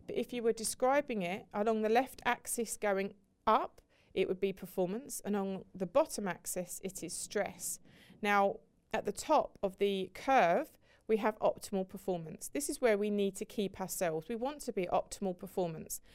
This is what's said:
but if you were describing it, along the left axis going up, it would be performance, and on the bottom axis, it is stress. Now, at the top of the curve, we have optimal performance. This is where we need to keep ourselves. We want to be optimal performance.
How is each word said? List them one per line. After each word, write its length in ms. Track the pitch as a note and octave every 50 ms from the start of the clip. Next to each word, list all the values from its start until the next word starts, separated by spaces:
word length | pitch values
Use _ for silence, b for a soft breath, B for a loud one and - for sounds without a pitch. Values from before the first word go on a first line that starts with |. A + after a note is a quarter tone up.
| -
but 100 | - -
if 160 | - A#3 - -
you 80 | B3
were 120 | A3 A#3 A3+
describing 680 | - A3 - - - B3+ B3+ C4+ C#4+ C#4+ C#4+ B3 G#3
it, 240 | F3+ E3+ F#3 - - - -
along 280 | G#3 G#3 A3+ A3 A3
the 80 | G#3+ G#3+
left 320 | A3 A#3+ C4+ C4 - - -
axis 500 | A#3+ A#3+ - - - - - A3+ - -
going 380 | - - G#3 G3 F#3+ G3 G3 - - _ _ _ _ _
up, 360 | A3+ G#3+ C4 - - - - _ b b b b b -
it 120 | - F#3+
would 120 | - F#3 F#3
be 140 | - G3 F#3+
performance, 680 | - - F3+ - - F#3 F3 G3 A#3 C#4+ C#4+ - - -
and 120 | G3 G3+
on 280 | G3+ G3 G3 F#3+ F#3 - - -
the 100 | F#3 F#3+
bottom 420 | F3+ - C#4 D#4 D#4 - - G#3
axis, 520 | F#3+ E3+ - - - - F#3 F3+ - - - -
it 200 | F#3+ F#3 - F3
is 100 | E3 -
stress. 640 | - - - - G#3 F#3+ - F#3 - - - - - B B B B B B B B
Now, 360 | - G#3 G#3 G3+ G3 G3+ - - - _ _ _ _ _ -
at 120 | A3 -
the 60 | G#3+
top 480 | G3 - - - D#4 C#4 - - - -
of 160 | - G3 F#3
the 320 | - G3+ G3+ G3 F#3+ F#3 - -
curve, 560 | - - C#4 C4+ B3+ F#3+ E3 F3 A3+ D#4 - - b b b b b b
we 100 | - A3
have 200 | G#3 G3+ D#4 - -
optimal 480 | - G3 - - - - G#3 F#3+ F#3+
performance. 600 | F#3+ - F#3+ - - F#3 E3+ D#3+ D#3 - - -
This 220 | - - C#4+ C#4+ -
is 100 | - -
where 180 | C4 A#3 G#3+
we 120 | G3+ G#3 G#3+
need 260 | G#3 G3+ G3+ G3 F#3+
to 100 | - G#3+
keep 360 | - - - G3+ F#3+ - -
ourselves. 480 | F#3+ E3+ - - F#3+ E3 D#3+ D#3+ D#3+ -
We 60 | A#3
want 260 | A3 A#3+ C#4 D4+ D4
to 120 | - - A3
be 120 | G3+ F#3
optimal 520 | - - F#3 - - - - G3+ F#3+ F3+
performance. 640 | F#3 - F#3 - G3+ F3+ E3+ D#3+ D#3 - - - - b b b